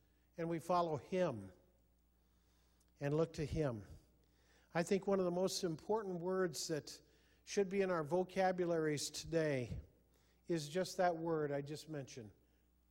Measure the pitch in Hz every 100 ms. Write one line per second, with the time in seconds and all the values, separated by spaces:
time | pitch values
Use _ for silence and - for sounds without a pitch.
0 | _ _ _ - 165 170 156 175 170 147
1 | - 185 175 113 95 - _ _ _ _
2 | _ _ _ _ _ _ _ _ _ _
3 | 143 151 160 165 143 160 147 113 98 -
4 | _ _ _ _ _ _ _ 165 170 196
5 | - 196 180 175 190 - 185 156 - 214
6 | 202 175 175 185 180 147 - 151 - -
7 | - _ _ _ - - 196 196 190 175
8 | 147 180 185 190 185 180 175 170 156 147
9 | - - 151 160 156 135 117 - - _
10 | _ _ _ _ - 170 147 170 180 -
11 | 180 165 165 160 147 143 143 151 - 151
12 | 131 - 104 - _ _ _ _ _